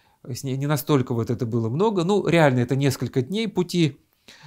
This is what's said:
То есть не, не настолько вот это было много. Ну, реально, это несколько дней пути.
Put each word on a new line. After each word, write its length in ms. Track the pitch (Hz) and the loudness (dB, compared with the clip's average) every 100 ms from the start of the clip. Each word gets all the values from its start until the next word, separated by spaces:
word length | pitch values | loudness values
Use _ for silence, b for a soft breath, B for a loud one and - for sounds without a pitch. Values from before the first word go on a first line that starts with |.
| _ _ | _ _
То 60 | - | -14
есть 120 | 123 | -10
не, 140 | 139 131 | -6 -4
не 100 | 143 | -2
настолько 460 | 151 - 147 123 | -2 2 2 2
вот 160 | 117 113 | -2 -2
это 160 | 117 120 | -4 -2
было 240 | 117 113 | -2 -2
много. 340 | 131 214 196 | 0 0 0
Ну, 240 | 165 208 - | 2 0 2
реально, 320 | 170 151 123 | 4 4 4
это 160 | 120 135 | 0 0
несколько 460 | 139 127 123 - | 0 0 -2 -2
дней 260 | 120 202 226 | -2 -2 -2
пути. 520 | - 180 175 156 - _ _ B B | -2 -2 0 0 -2 _ _ B B